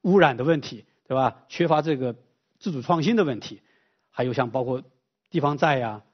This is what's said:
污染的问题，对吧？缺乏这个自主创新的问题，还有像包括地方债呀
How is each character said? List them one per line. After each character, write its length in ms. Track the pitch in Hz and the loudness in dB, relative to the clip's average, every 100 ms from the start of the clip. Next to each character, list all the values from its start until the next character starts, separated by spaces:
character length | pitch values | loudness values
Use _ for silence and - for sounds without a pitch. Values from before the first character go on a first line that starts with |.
污 180 | 196 196 | 4 6
染 200 | 160 120 | 6 4
的 60 | |
问 180 | 135 160 | 0 0
题， 240 | 131 113 - _ _ | -2 -16 -20 _ _
对 80 | |
吧？ 300 | 131 127 - _ | 0 0 -2 _
缺 180 | - 170 | -4 0
乏 140 | 156 | 2
这 160 | 151 143 | 0 -2
个 180 | 127 117 _ _ _ _ | -2 -6 _ _ _ _
自 140 | - | -8
主 80 | 147 | -8
创 220 | - 170 | -2 0
新 140 | 156 233 | 2 2
的 80 | |
问 140 | 170 113 | 0 -2
题， 220 | - 101 _ _ _ _ _ | -10 -18 _ _ _ _ _
还 160 | - | -6
有 80 | 123 | -4
像 180 | 120 120 | -2 -2
包 140 | 131 | -2
括 180 | 123 127 - _ _ _ _ | -4 -6 -8 _ _ _ _
地 120 | 170 | -2
方 180 | 143 143 | -2 2
债 180 | 160 139 | 2 2
呀 260 | 120 107 _ | -2 -8 _